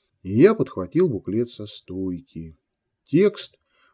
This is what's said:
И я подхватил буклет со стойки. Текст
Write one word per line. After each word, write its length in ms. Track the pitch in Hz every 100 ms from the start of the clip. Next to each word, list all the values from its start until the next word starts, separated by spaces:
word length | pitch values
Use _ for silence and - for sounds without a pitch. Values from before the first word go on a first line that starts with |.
| _ _
И 160 | 92 104
я 160 | 185
подхватил 540 | 110 - - 90 156 185
буклет 400 | 101 - 104 120
со 160 | -
стойки. 920 | 104 - - 92 95 87 87 82 82 78 _ _ _ _
Текст 540 | _ 147 202 202 - - _ _ _